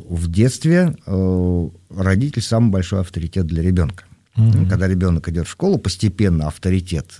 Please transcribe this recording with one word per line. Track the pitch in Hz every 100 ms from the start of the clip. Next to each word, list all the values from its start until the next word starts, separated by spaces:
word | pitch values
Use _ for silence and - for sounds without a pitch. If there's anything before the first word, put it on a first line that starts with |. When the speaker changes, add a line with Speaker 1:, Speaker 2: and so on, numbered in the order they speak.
| -
Speaker 1:
в | 85 85
детстве, | 87 127 - 160 175 175 - -
э, | 95 92 90 90 87 76 - _ 95
родитель | 95 95 147 120
самый | - 117 117
большой | 95 87 98
авторитет | 90 82 82 95 82
для | 82
ребёнка. | 90 90 76 - - _ _ -
Speaker 2:
Мгм. | 110 101 92
Speaker 1:
Когда | 90 92
ребёнок | 92 92 82 82
идёт | 82 80
в |
школу, | - 185 147
постепенно | 98 - 107 98 101 82 76
авторитет, | - 95 92 87 80 - -